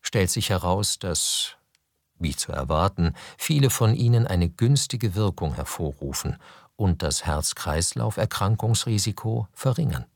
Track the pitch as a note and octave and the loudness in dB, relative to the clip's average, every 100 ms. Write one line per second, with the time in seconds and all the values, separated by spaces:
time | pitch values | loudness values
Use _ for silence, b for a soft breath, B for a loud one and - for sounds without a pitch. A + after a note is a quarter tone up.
0 | - A2 F#2 - - F#2 F2 F#2 G#2 - | -2 0 2 0 0 0 2 0 0 -4
1 | F#2 E2 - - - - _ _ _ _ | -4 -2 -2 -2 -4 -8 _ _ _ _
2 | _ _ D#2+ - - - C#2 D#2 F#2+ - | _ _ -6 -4 -6 -6 0 2 2 2
3 | E2 B B B - D3+ C3+ - A2+ A#2 | 0 B B B 0 4 4 4 2 4
4 | A#2+ A#2 - F2+ E2+ - A#2 C#3 - A#2+ | 4 4 4 2 0 2 2 2 0 -2
5 | A2 F#2 G#2 - E2 C2+ C#2+ - D#2+ C#2+ | -2 0 0 0 -4 -4 -8 -4 -6 -4
6 | C#2 C2 - C2 B B B _ G2+ E2+ | -6 -6 -6 -6 B B B _ 2 2
7 | D2+ D2+ - D2+ - - - D#2 E2+ - | 0 -2 0 -2 -2 -4 -2 0 0 -2
8 | A2+ - - - G2+ G#2+ A2 A2+ - G#2+ | -2 -2 -2 0 0 2 2 0 0 0
9 | G#2+ G2 A2 A#2 G#2+ - C3 B2+ D3+ D2 | 0 -2 -4 -4 -4 -2 -2 0 0 -2
10 | - | -8